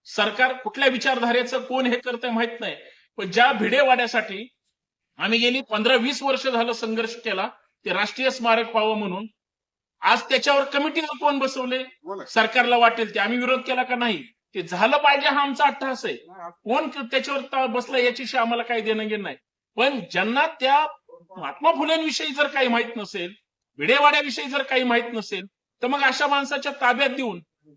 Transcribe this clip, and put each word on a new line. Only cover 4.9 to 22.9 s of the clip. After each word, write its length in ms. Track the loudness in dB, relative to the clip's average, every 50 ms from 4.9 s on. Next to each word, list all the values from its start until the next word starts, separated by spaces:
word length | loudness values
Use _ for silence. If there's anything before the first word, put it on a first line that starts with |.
| _ _ _ _ _ -6
आम्ही 220 | -2 0 0 2
गेली 220 | 2 2 0 0
पंधरा 340 | -2 -2 -4 0 2 4 4
वीस 280 | 4 2 0 -2 -2 -2
वर्ष 240 | -2 -2 0 0 -2
झालं 260 | 0 0 0 -2 -2
संघर्ष 420 | -4 -4 -4 -4 -4 -4 -6 -8
केला, 340 | -8 -6 -6 -4 -4 -4 -6 -8 _ _ _ _ _ _
ते 80 | -4 -2
राष्ट्रीय 360 | -2 -2 -2 -2 -2 -2 -2
स्मारक 400 | -2 0 2 2 2 2 2 0
व्हावं 280 | 0 0 2 2 0 -2
म्हणून, 300 | -2 -4 -6 -8 -8 -12 -16 _ _ _ _ _ _ _ _ _ _ _ _ _
आज 200 | 2 2 2 2
त्याच्यावर 420 | 2 0 0 2 2 4 4 4 2
कमिटी 380 | 2 0 0 0 0 -2 -2
कोण 380 | -4 -4 -6 -2 0 0 2 2
बसवले? 440 | -2 -2 -2 -4 -4 -4 -4 -4 -6 -8 -12 _ _ -12 -12 -12 -12 -2
सरकारला 480 | 0 2 2 2 2 2 2 4 4 6
वाटेल 380 | 6 6 4 2 -2 -4 -2
ते. 40 | -2
आम्ही 180 | -2 0 0 0
विरोध 220 | 0 2 0 0
केला 240 | 0 -2 -2 -2 0
का 120 | -2 -2
नाही? 280 | -2 0 -2 -2 -4 -6 -12 _ _ _ _ _
ते 60 | -10
झालं 360 | -8 -6 -2 0 2 2 4 4
पाहिजे 300 | 4 4 4 4 2 2
हा 140 | 2 2
आमचा 240 | 0 0 0 2 2
अट्टहास 400 | 2 2 0 -4 -6 -6 -4 -6
आहे. 100 | -6 -6 -8 -10 -18 -18 -16 -16 -16 -16 _ _
कोण 240 | -2 0 0 0 -2
क-, 100 | -6 -10
त्याच्यावर 440 | -8 -2 -2 -2 -2 -2 -4 -6
त-, 280 | -6 -4 -2 -2 -2 0
बसलं 280 | -2 -4 -4 -2 0 0
याच्याशी 400 | 2 2 0 -2 -6 -4 0 0
आम्हाला 260 | 0 0 0 -2 -2
काही 180 | -2 -4 -2
देणं 260 | -2 -2 -2 -2 -2 -4
घेणं 160 | -4 -6 -6
नाही. 120 | -8 -10 -12 _ _ _ _ _ _ _
पण 240 | 0 2 2 2 -2 -6 -4
ज्यांना 360 | -2 -2 0 0 2 2 2 0
त्या 400 | 0 -2 0 2 4 4 2 0 -4 -10 _ _ -20 -20 -20 _ -16 -12
महात्मा 340 | -10 -10 -8 0 2 2
फुलेंविषयी 560 | 2 2 2 0 0 0 0 -2 -4 -4 -4 -4
जर 200 | -2 0 0 0
काही 200 | 2 0 2 2
माहित 300 | 2 0 0 -2